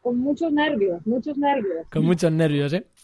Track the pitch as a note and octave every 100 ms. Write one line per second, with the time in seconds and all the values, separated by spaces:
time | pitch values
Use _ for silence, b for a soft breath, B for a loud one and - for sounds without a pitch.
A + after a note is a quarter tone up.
0 | A#3+ B3 C4 C#4+ E4 D4 D4+ C#4+ G3 E3+
1 | G#3+ B3 D4+ C#4+ C#4+ C#4+ G3 E3 E3 D#3+
2 | D#3+ F3 E3+ D#3+ D#3+ D3 C#3+ E3+ - _